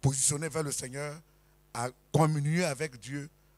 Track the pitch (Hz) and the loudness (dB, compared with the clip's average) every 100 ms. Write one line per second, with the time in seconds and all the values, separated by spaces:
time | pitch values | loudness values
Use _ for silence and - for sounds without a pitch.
0 | 139 135 - 147 160 151 151 123 127 135 | 2 2 0 0 -4 -4 -4 -4 -8 -8
1 | 147 151 - _ _ _ _ 117 123 - | -10 -12 -18 _ _ _ _ -4 -4 -6
2 | _ 143 156 156 143 165 175 135 156 127 | _ 4 6 4 2 2 2 0 -6 -8
3 | 107 143 143 _ _ | -10 -10 -10 _ _